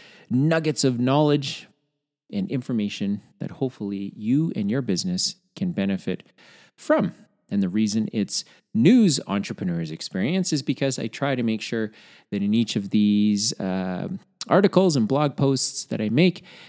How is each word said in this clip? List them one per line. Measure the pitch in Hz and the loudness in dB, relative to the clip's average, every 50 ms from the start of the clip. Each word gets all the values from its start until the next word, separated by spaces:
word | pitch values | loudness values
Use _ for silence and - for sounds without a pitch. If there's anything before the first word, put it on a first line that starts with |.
| - - - - - - | -20 -20 -20 -18 -6 -2
nuggets | 117 123 139 156 165 165 160 156 147 - - | 0 2 2 4 2 2 0 0 0 0 0
of | 135 127 117 | 0 2 2
knowledge | 123 127 135 147 151 147 147 147 139 143 165 - - - _ _ _ _ _ _ _ _ _ _ _ - - | 2 2 4 4 4 4 2 2 0 -4 -10 -12 -14 -20 _ _ _ _ _ _ _ _ _ _ _ -8 -6
and | 101 92 - | -4 -4 -4
information | 131 135 120 - 127 113 104 101 - - 104 98 101 104 - _ _ - | -4 -6 -4 -4 -4 -2 -2 -4 -4 -4 -4 -4 -4 -4 -6 _ _ -12
that | - - - | -12 -10 -6
hopefully | - 135 127 - - 107 101 101 98 101 98 - | -6 -6 -6 -6 -6 -8 -6 -6 -6 -8 -10 -10
you | - 107 110 127 147 160 160 - | -6 -2 0 2 2 2 0 -2
and | - 104 98 | -2 -2 -2
your | 110 135 131 | -2 -2 -2
business | 113 95 85 - 92 90 95 - - - _ _ _ - | -2 -2 -2 -2 -2 -2 -2 -2 -4 -6 _ _ _ -8
can | - 98 92 165 | -6 -4 -4 -2
benefit | - 196 196 196 185 - - 92 - - _ _ _ - - - - - _ _ | -2 -2 -2 -2 -4 -4 -6 -6 -6 -8 _ _ _ -20 -20 -20 -20 -20 _ _
from. | - - - 302 311 - 175 - - - _ _ _ _ - | -6 0 0 2 2 2 0 -4 -8 -18 _ _ _ _ -6
And | 101 101 98 | -2 -2 0
the | 92 | 0
reason | 90 107 110 104 98 113 110 104 - | 0 0 0 0 0 -2 -2 -2 -2
it's | 113 98 - - - - - - _ _ _ - | -2 -2 -2 -4 -6 -6 -8 -14 _ _ _ 0
News | 110 120 170 247 254 220 185 139 131 - | 4 6 8 8 8 8 6 4 2 0
Entrepreneurs | - 98 101 101 - 104 - - 92 87 85 82 78 | -2 -2 -2 -2 -4 -6 -4 -4 -2 -2 -2 -4 -6
Experience | 78 80 - - - 90 95 131 175 190 180 - 160 | -8 -10 -10 -6 -4 -2 -2 0 0 0 0 0 -2
is | 147 127 | -2 0
because | - 139 - 139 139 131 - | -2 -2 -2 -2 -2 -2 -4
I | 139 | -6
try | 113 - - 139 139 135 | -6 -6 -4 -2 -2 0
to | 123 120 | 0 0
make | 113 110 107 - | 0 -2 -2 -4
sure | - - 113 110 107 - - - - - - _ - | -4 -4 -4 -4 -4 -8 -12 -20 -20 -20 -20 _ -6
that | - 101 98 | -4 -2 0
in | 101 107 | 2 2
each | 117 117 107 - | 2 2 0 -2
of | 110 101 98 | -4 -2 0
these, | - 107 104 104 104 104 104 107 104 101 101 - - - | 2 2 4 4 4 4 4 2 2 0 0 -2 -4 -4
uh, | - 95 92 95 92 92 92 90 92 90 92 - - _ _ - - - | -4 -4 -2 -2 -4 -4 -6 -6 -6 -6 -8 -10 -12 _ _ -10 -2 2
articles | - 180 196 190 - 180 190 185 156 | 4 4 4 4 2 2 2 2 2
and | 139 110 104 | 2 2 2
blog | 131 139 151 143 - | 2 0 0 0 0
posts | - 135 135 135 127 - - - - - | 0 0 0 0 0 -2 -4 -4 -6 -8
that | - 123 110 | -6 -6 -4
I | 110 107 | -4 0
make, | 110 135 175 185 170 - - - - - - | 2 4 4 4 2 0 -8 -20 -20 -20 -20